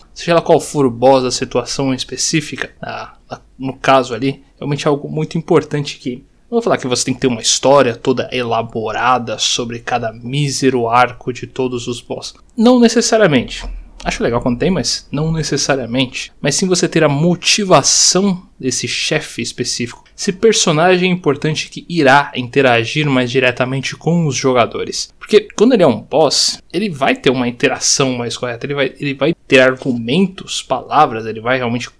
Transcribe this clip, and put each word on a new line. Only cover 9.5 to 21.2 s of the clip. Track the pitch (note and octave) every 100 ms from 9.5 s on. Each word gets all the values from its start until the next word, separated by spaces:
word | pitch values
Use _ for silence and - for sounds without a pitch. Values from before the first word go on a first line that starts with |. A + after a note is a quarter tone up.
| - A#2+ A#2
cada | - B2 A2+
mísero | A2+ A#2+ C#3 C#3+ B2+ C3+ B2+ A2+
arco | A#2+ B2 A#2+ -
de | A#2+ A#2+
todos | - B2+ B2 B2
os | A#2+
boss. | - - - - _ -
Não | A3+ B3+
necessariamente. | A#3 A#3+ A3+ A3 G3 C3+ - - - - - -
Acho | - -
legal | E3+ A#2
quando | B2+ A#2+
tem, | D3
mas | F3+ A#2 - -
não | C#3 D#3+
necessariamente. | D#3+ D3 C#3+ - C#3 A2+ B2 B2+ - - _
Mas | -
sim | - F#3
você | F3+ E3+
ter | E3
a | D3+
motivação | C#3+ E3+ F3 - - G3 E3 - - - F3+ G3 F3+ - _
desse | B2+ A#2+ A#2+
chefe | - - D3+ - -
específico. | A#2 - B2 - A#2+ - _ -
Esse | -
personagem | F3+ A3+ G#3+ - D#3 F3 F#3 F#3
importante | F3